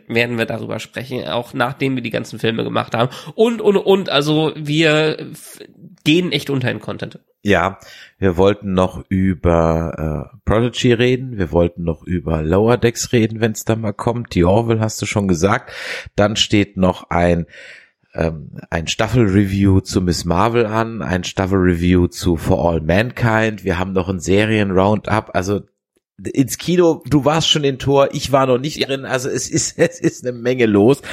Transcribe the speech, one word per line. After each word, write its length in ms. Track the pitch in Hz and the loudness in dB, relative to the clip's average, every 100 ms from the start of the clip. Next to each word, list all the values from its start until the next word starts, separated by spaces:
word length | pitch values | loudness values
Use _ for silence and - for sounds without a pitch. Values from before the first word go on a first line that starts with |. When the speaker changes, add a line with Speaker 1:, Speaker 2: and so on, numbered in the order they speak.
| - | -4
Speaker 1:
werden 300 | 117 120 117 | -2 0 -2
wir 80 | 113 | -4
darüber 320 | 113 110 110 | -4 -8 -10
sprechen, 500 | - - 123 127 71 | -10 -14 -10 -10 -6
auch 240 | 107 120 | -6 -6
nachdem 440 | 135 123 131 135 131 | -4 -4 -2 -4 -4
wir 60 | |
die 120 | 117 | -6
ganzen 240 | 113 117 113 | -6 -8 -4
Filme 260 | 113 113 | -4 -2
gemacht 300 | 113 113 113 | -4 -4 -4
haben. 160 | 110 127 - - | -2 -2 -4 -10
Und, 260 | - 240 226 | 0 2 2
und, 160 | - 196 | 2 2
und, 320 | - 196 170 | 2 2 2
also 440 | 143 147 156 156 - | -2 0 0 0 -4
wir 600 | 147 151 160 151 156 - - | -2 2 2 2 0 -4 -10
f-, 260 | 160 - - - - - - | -16 -20 -20 -20 -20 -20 -4
gehen 280 | 143 165 180 | 2 2 2
echt 160 | 143 - | -4 -2
unter 220 | 139 120 | -2 -2
in 100 | 107 | -4
Content. 380 | - 98 101 - _ _ | -8 -10 -12 -14 _ _
Speaker 2:
Ja, 360 | 101 90 92 95 - - - _ | 0 2 0 -4 -14 -20 -20 _
wir 200 | 95 85 | 0 4
wollten 340 | 98 104 101 | 2 2 -2
noch 320 | 92 92 - - | 0 0 -2 -4
über, 1200 | 95 95 90 90 82 82 80 82 - 78 76 - | 0 0 2 2 2 2 0 -2 -6 -6 -6 -10
äh, 60 | - - | -8 -2
Prodigy 480 | 104 120 - 127 | 0 0 0 2
reden, 420 | 117 123 127 131 113 | 2 2 0 -4 -4
wir 160 | 85 | 0
wollten 320 | 85 87 - | 2 0 0
noch 180 | 85 78 | -6 -6
über 400 | - 87 80 80 | -6 -6 -2 -2
Lower 360 | 78 92 110 120 | 0 2 2 2
Decks 340 | 117 - - | 0 -2 -2
reden, 280 | 123 107 110 | 0 0 0
wenn's 260 | 113 107 - | -2 -2 -2
dann 160 | 113 | -2
mal 100 | 110 | -4
kommt. 420 | 101 - 117 113 | -4 -4 -4 -2
Die 100 | 92 | 2
Orville 360 | 87 104 117 110 | 4 4 2 0
hast 220 | 110 - | -2 -4
du 40 | 107 | -4
schon 220 | 107 98 | -2 0
gesagt. 440 | 85 95 123 - - - - - - | 2 0 0 -4 -14 -12 -12 -6 0
Dann 200 | 104 107 | 0 0
steht 420 | - 107 98 95 | 2 2 0 2
noch 320 | 92 90 - | 0 0 -2
ein, 340 | 87 87 85 82 - - - - _ _ | 0 2 2 -2 -12 -20 -20 -20 _ _
ähm, 380 | - 82 80 71 - - | -6 -4 -4 -12 -18 -8
ein 160 | 82 78 | -6 -4
Staffel-Review 920 | - 110 123 107 95 101 95 101 95 | -4 0 2 4 4 2 2 4 4
zu 200 | - 101 | 2 0
Miss 240 | 90 80 | 0 -2
Marvel 400 | 87 85 113 117 | -2 0 2 2
an, 380 | 107 110 113 113 | 0 -2 -4 -6
ein 220 | - 90 | -4 -4
Staffel-Review 840 | 90 - 95 98 90 85 87 90 87 | -4 -4 0 2 2 4 4 4 2
zu 300 | - 92 80 | 0 -2 0
For 300 | - 92 85 | 0 2 2
All 140 | 82 | 0
Mankind. 840 | 78 90 123 - 117 110 110 107 | 0 0 0 -2 0 2 0 -2
Wir 140 | 95 87 | -4 -4
haben 140 | 92 | -2
noch 160 | 95 90 | -2 -2
ein 120 | 95 | -4
Serien-Roundup. 1120 | 78 98 107 110 101 92 98 107 - 107 - | 0 2 2 0 2 2 2 2 0 -4 -2
Also 260 | - 92 101 - _ _ _ _ - | -4 -2 -4 -6 _ _ _ _ -16
ins 360 | 95 - 123 - | -6 -2 -2 -4
Kino, 440 | - 180 170 156 - | -2 2 2 0 0
du 160 | 147 | 0
warst 240 | 131 139 - | 2 0 0
schon 160 | - | 0
in 160 | 139 131 | 0 -2
Tor, 300 | 135 139 139 | 0 2 2
ich 180 | 143 127 | -2 0
war 160 | 135 131 | 2 2
noch 120 | 123 | 0
nicht 180 | 143 - | -2 -6
Speaker 1:
Ja. 100 | 123 | -6
Speaker 2:
drin, 180 | 135 | -6
also 240 | 131 127 123 | -6 -6 -4
es 220 | 120 - | -6 -4
ist, 260 | - - - | -4 -4 -2
<laughs> 0 | |
es 200 | 127 - | -2 0
ist 260 | 160 - | -4 -4
eine 120 | 123 120 | -8 -4
Menge 300 | 120 131 113 | -2 2 4
los, 360 | 101 107 143 - | 6 4 4 -2